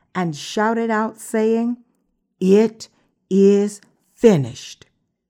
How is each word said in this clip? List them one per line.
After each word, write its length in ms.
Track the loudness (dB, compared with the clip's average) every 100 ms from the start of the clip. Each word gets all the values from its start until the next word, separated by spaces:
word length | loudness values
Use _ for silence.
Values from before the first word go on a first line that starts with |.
| _
and 220 | -6 -6 -8
shouted 540 | -8 -4 -2 -2 -4
out, 280 | -4 -4 -8
saying, 600 | -8 -2 0 0 -2 -6 _ _ _ _ _ -4
"It 500 | 2 4 2 -4 -20 _ _ _ -4
is 500 | 4 4 4 0 -8 _ _ _
finished." 720 | 2 4 4 -2 -10 -20 -20 _ _ _ _